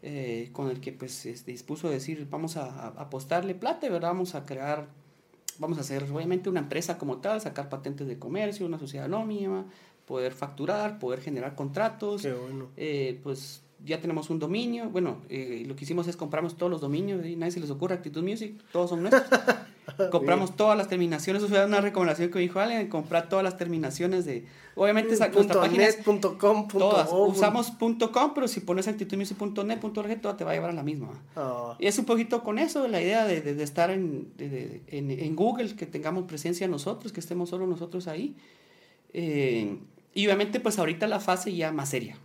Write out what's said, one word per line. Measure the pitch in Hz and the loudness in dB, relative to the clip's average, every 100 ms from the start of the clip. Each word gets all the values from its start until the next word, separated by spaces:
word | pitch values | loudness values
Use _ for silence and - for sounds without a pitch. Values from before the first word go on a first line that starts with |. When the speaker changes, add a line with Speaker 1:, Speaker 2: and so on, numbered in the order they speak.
Speaker 1:
eh, | 151 147 127 117 120 | -10 -8 -6 -6 -8
con | - 139 | -6 -6
el | 123 | -6
que, | 135 | -8
pues, | 135 131 | -12 -12
se | - 120 120 - | -10 -12 -12 -12
dispuso | 123 - 151 170 | -14 -10 -6 -2
a | |
decir, | 135 139 160 143 | -4 -4 -8 -8
"Vamos | 151 160 160 | -6 -6 -6
a, | 135 | -10
a | 135 120 | -10 -12
apostarle | - 143 131 139 170 190 185 | -12 -10 -10 -2 -2 0 -4
plata, | 240 330 277 | -4 -2 -2
¿verdad? | 175 165 | -2 0
Vamos | 180 180 151 | -2 -4 -6
a | - | -8
crear, | 131 139 151 147 - _ _ _ _ - - | -8 -4 -4 -6 -18 _ _ _ _ -16 -8
vamos | 156 165 | -4 -4
a | |
hacer, | - 139 139 | -4 -4 -4
obviamente, | 143 165 180 185 | -4 -2 -2 0
una | 180 | -2
empresa | 143 143 170 175 | -2 -4 -4 -4
como | 147 131 | -4 -4
tal, | 196 214 | -2 -2
sacar | 214 143 143 | -4 -8 -8
patentes | 139 139 139 143 | -8 -8 -8 -8
de | 120 | -8
comercio, | 117 175 214 202 180 | -6 -4 -4 -4 -6
una | 160 | -6
sociedad | 139 139 139 | -8 -8 -4
anónima, | 202 220 208 196 190 190 - - _ _ | -4 -2 -4 -2 -4 -6 -16 -20 _ _
poder | 131 127 | -4 -4
facturar, | 131 139 139 139 208 208 208 | -4 -10 -6 -2 0 -2 -4
poder | 127 127 | -4 -4
generar | 156 139 131 139 | -4 -6 -6 -6
contratos". | 139 139 220 220 208 208 | -6 -2 -2 -2 -4 -4
Speaker 2:
Qué | 147 | -4
bueno. | 123 127 135 131 - | -6 -8 -10 -12 -8
Speaker 1:
Eh, | 156 143 131 127 | -4 -2 -2 -4
pues, | 143 135 - - _ _ | -6 -8 -10 -18 _ _
ya | 143 156 | -6 -4
tenemos | 170 160 151 | -2 -4 -2
un | 165 | -4
dominio. | 151 202 240 233 226 | -2 -2 -2 -4 -4
Bueno, | 180 175 113 - | -2 -2 -4 -8
eh, | 139 127 117 120 | -8 -6 -8 -8
lo | 139 | -10
que | 143 | -4
hicimos | 175 170 | -2 -2
es | 170 | -4
compramos | 151 151 165 165 | -4 -2 -2 -2
todos | 175 | -2
los | 165 | -2
dominios, | 143 147 196 190 165 | -2 -2 -2 -2 -4
y | 170 | -4
nadie | 170 | -4
se | 175 | -4
les | 147 | -6
ocurre | 143 180 180 | -4 -2 -2
Actitud | 165 151 | -6 -4
Music, | 180 220 214 214 - | -4 -4 -6 -10 -4
todos | 170 175 | 0 0
son | 170 | 0
nuestros. | 185 254 | 8 8
Speaker 2:
<laughs> | 262 254 - 208 - - - - 190 | 8 4 6 0 0 -16 -16 0 4
Speaker 1:
Compramos | 175 139 180 190 | 4 6 6 4
Speaker 2:
Bien. | - | 4
Speaker 1:
todas | 214 208 | 6 6
las | 196 | 4
terminaciones, | 185 175 156 165 196 | 2 2 2 0 0
eso | 208 | 4
fue | 202 202 | 6 6
una | 208 | 6
recomendación | 202 196 175 156 175 | 4 4 2 2 0
que | 185 | 2
me | |
dijo | 175 180 | 0 2
alguien, | 214 233 214 | 0 0 0
comprar | 165 156 170 165 | -2 2 0 2
todas | 190 | 2
las | 190 185 | 2 -2
terminaciones | 170 165 147 139 175 185 165 | -2 -2 -2 -2 0 0 0
de... | 123 - - - - | -4 -8 -20 -16 2
Obviamente, | 196 214 220 226 | 4 6 4 4
esa, | 214 | 6
nuestra | 202 | 8
Speaker 2:
Punto | 196 190 | 8 8
net, | 165 | 6
Speaker 1:
página | 175 214 | 8 6
es | 214 | 6
Speaker 2:
punto | 208 208 196 - | 2 2 2 4
com, | 202 214 208 | 4 6 4
punto | 196 196 | 4 6
org. | 202 156 | 6 6
Speaker 1:
todas. | 180 202 190 | 6 6 6
Usamos | 208 233 233 | 4 4 0
punto | - 226 233 226 | 0 0 2 2
com, | 247 285 | 4 2
pero | 285 254 | 2 -2
si | - | -2
pones | - 185 190 | 0 0 0
Actitud | 214 196 196 | -2 -4 -4
Music | 202 202 | -4 -4
punto | 208 208 | -4 -2
net, | 202 226 | -2 -2
punto | 214 214 | -4 -4
org, | 208 226 | -4 -4
toda | 208 202 | -4 -4
te | 165 | -2
va | |
a | |
llevar | 165 165 | -2 -2
a | |
la | 170 | -4
misma. | 143 151 110 - - - | -4 -4 -8 -12 -14 -6
Speaker 2:
Ah. | 139 123 120 117 | -4 -4 -6 -2
Speaker 1:
Y | 202 | 0
es | 208 | 0
un | 233 | 2
poquito | 226 226 233 | 2 2 -2
con | 233 214 | -2 0
eso, | 311 311 262 | 0 0 0
la | 202 | 2
idea | 170 220 214 | 2 2 2
de, | 170 | 0
de, | 151 | 0
de | 143 | -2
estar | 147 143 170 | -4 2 2
en, | 190 180 139 - - | 2 -2 -4 -8 -10
de, | 143 | -8
de, | 135 120 - - | -6 -8 -12 -10
en, | 147 139 | -6 -4
en | 135 156 160 | -4 -2 2
Google, | 214 240 226 - | 2 2 -4 -6
que | 160 | -8
tengamos | 147 151 185 180 | -6 -4 -4 -4
presencia | 156 165 175 190 | -6 -4 -2 -2
nosotros, | 147 143 226 226 | -2 -4 -6 -8
que | - | -10
estemos | 160 175 170 | -6 -4 -4
solo | 180 185 | -2 -2
nosotros | 170 170 180 180 | -4 -4 -8 -6
ahí. | 156 277 - - - _ _ _ _ _ | -6 -6 -8 -20 -20 _ _ _ _ _
Eh, | - 170 147 135 117 104 98 - - _ | -4 -2 2 2 2 0 -4 -12 -20 _
y | 196 202 | 0 2
obviamente, | 196 208 247 | 4 2 0
pues, | 226 208 | 0 0
ahorita | 165 165 160 | 0 0 0
la | 202 | 0
fase | 202 185 214 | 0 0 0
ya | 175 156 | -2 -2
más | 156 139 | -2 -2
seria. | 135 110 - | -4 -4 -14